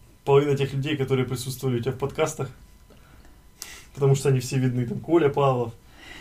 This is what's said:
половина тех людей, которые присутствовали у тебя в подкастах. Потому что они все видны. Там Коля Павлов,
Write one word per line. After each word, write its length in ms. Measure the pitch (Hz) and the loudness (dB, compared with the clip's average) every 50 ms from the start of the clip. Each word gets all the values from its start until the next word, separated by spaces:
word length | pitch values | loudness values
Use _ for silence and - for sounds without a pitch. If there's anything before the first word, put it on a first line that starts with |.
| - - - _ _ | -20 -20 -20 _ _
половина 300 | 139 139 139 147 143 139 | 4 4 4 6 4 0
тех 160 | 135 139 139 143 | -2 -2 -4 -4
людей, 240 | 135 135 156 156 | -4 -4 -4 -2
которые 280 | 131 131 131 135 127 123 | -4 0 0 0 0 0
присутствовали 540 | 113 127 117 - 135 131 - 135 131 123 117 | -2 -4 -8 -8 -10 -10 -6 -4 -2 -2 -2
у 20 | |
тебя 100 | 117 135 127 | -2 -4 -4
в 40 | |
подкастах. 520 | - 139 139 139 156 156 151 151 - 139 139 - - - - - - - - - - - - - - - - - - - - - - - - - - - - - | -4 -6 -6 -2 -2 -2 -2 -2 -6 -8 -10 -10 -16 -20 -20 -20 -20 -20 -20 -20 -20 -20 -20 -20 -20 -20 -20 -20 -20 -20 -20 -18 -18 -18 -16 -16 -20 -20 -20 -4
Потому 220 | 135 143 139 139 | 0 4 4 4
что 140 | 135 - 143 | 4 4 2
они 100 | 131 127 | 2 2
все 180 | 123 - 143 | 0 -2 -2
видны. 280 | 131 127 131 123 123 120 | 0 0 0 0 0 -2
Там 140 | 117 208 - | -4 -6 -8
Коля 300 | - - 165 170 - 214 | -2 2 4 4 4 4
Павлов, 440 | - 147 139 135 131 123 120 113 - - - - - - - - - - | 4 4 2 2 2 0 -2 -4 -8 -14 -20 -20 -20 -20 -20 -20 -20 -18